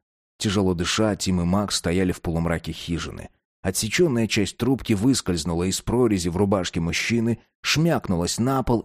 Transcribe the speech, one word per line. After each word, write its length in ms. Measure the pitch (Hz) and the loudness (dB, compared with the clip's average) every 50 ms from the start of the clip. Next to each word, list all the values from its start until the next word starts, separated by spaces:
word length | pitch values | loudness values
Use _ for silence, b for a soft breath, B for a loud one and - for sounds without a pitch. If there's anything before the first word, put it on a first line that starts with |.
| _ _ _ _ _ _ _ _ | _ _ _ _ _ _ _ _
Тяжело 320 | - 107 92 104 95 92 90 | -2 0 2 2 2 2 2
дыша, 400 | 82 87 - - - 110 107 98 | 0 -2 -2 0 0 2 0 0
Тим 260 | - - 92 92 87 | 0 0 0 0 0
и 40 | 87 | 2
Макс 320 | 87 95 104 104 92 - | 2 2 2 0 -2 -4
стояли 340 | - - 87 87 92 92 90 | -4 -2 0 0 2 2 0
в 100 | 85 - | -2 -2
полумраке 520 | - 87 80 82 82 85 82 80 - 80 | -4 -4 -2 0 0 0 -2 -2 -4 -8
хижины. 560 | 80 - - - 82 78 78 - - - - - _ _ _ _ _ _ | -10 -10 -6 -6 -4 -4 -6 -8 -10 -12 -14 -16 _ _ _ _ _ _
Отсеченная 640 | - 95 92 - 110 107 - - 180 156 123 117 113 | -6 -4 -4 -2 -4 -2 2 2 2 4 4 2 0
часть 300 | 101 - 113 95 - - | 2 2 0 0 0 -2
трубки 360 | - 117 127 135 110 - - | -2 0 0 0 0 0 0
выскользнула 680 | 110 92 107 135 127 - - 92 87 82 80 87 85 85 | 0 2 4 2 2 2 0 -2 -2 -2 -2 -2 -2 0
из 180 | 90 95 90 - | 0 -2 -2 -4
прорези 500 | - - 113 123 123 107 104 92 82 90 | -2 -2 2 2 4 4 2 2 0 -2
в 60 | 82 | 0
рубашке 440 | 92 101 98 104 95 90 - - 131 | 2 2 2 2 0 0 -2 -4 -2
мужчины, 580 | 85 85 - - - - 113 117 113 117 113 b b b b _ | -2 -2 -2 -2 -2 0 0 0 0 0 -2 b b b b _
шмякнулась 800 | - - - 147 160 170 147 117 - - 90 85 87 - - - | -4 -2 0 2 2 2 2 0 0 -2 -2 0 0 -2 0 0
на 240 | 113 135 135 131 117 | 0 0 0 0 2
пол 160 | - 120 107 | 2 0 0